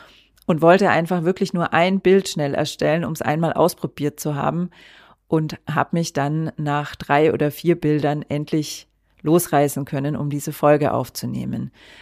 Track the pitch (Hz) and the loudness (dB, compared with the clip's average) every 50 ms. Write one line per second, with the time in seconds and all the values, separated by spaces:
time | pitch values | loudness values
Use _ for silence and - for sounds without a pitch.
0 | - - - _ _ _ _ _ _ - 175 147 160 170 180 196 202 175 107 160 | -20 -20 -20 _ _ _ _ _ _ -2 0 4 6 6 6 6 6 4 2 2
1 | 170 165 185 180 156 170 185 - 202 - - 175 170 - - 156 170 185 196 190 | 2 0 -2 0 0 -2 0 0 -2 -2 -2 -2 -2 0 2 2 2 2 0 2
2 | - 180 190 196 190 - - 165 147 139 - - 156 - - - 156 147 156 170 | 4 4 4 4 4 0 -4 -4 -2 -2 -2 -2 -4 -4 -4 -2 0 0 0 0
3 | 165 143 160 - - - 151 160 165 156 - - 156 175 - - - 147 - - | -2 -4 -6 -4 -4 -2 -2 0 0 0 2 2 2 2 2 -2 -8 -8 -6 -4
4 | 139 147 147 - - 151 147 143 151 147 151 170 180 175 - - - - - - | -4 -4 -4 -4 -6 -4 -4 -2 -2 -2 -2 -2 -4 -6 -8 -16 -20 -20 -20 -20
5 | - _ _ _ _ _ 160 160 156 156 - - _ - 151 139 135 - - 170 | -20 _ _ _ _ _ -2 -2 0 -2 -6 -10 _ -4 -2 -2 -2 -2 -2 -4
6 | 165 - - 143 139 143 151 156 160 156 - - 151 147 143 147 147 - - - | -4 -2 -2 -2 -2 -2 -2 -4 -4 -6 -6 -6 -4 -4 -2 -4 -4 -6 -10 -14
7 | - - 143 143 151 160 - 139 151 147 - - - 175 170 170 - 151 151 151 | -2 0 2 4 4 4 4 2 0 -2 -2 -2 0 0 0 2 0 0 0 2
8 | 139 143 147 151 - - 143 147 151 - - 156 147 - - - - _ _ _ | 0 0 -2 -2 -4 -6 -6 -6 -4 -2 -2 -2 -2 -4 -10 -14 -16 _ _ _
9 | _ _ _ _ - 151 160 160 151 - 160 143 143 143 - 143 143 - 151 139 | _ _ _ _ 0 2 2 2 2 2 2 2 2 2 0 -4 -6 -4 -4 -4
10 | 139 147 151 - 143 147 143 143 - 160 147 - - 147 151 143 147 - - 123 | -4 -4 -4 -4 -4 -4 -4 -6 -6 -8 -6 2 4 4 6 6 4 0 0 -2
11 | 127 - - - - 123 127 127 123 127 127 123 131 127 - _ - - - - | -4 -4 -8 -8 -8 -6 -6 -6 -6 -4 -6 -6 -8 -10 -12 _ -20 -20 -20 -20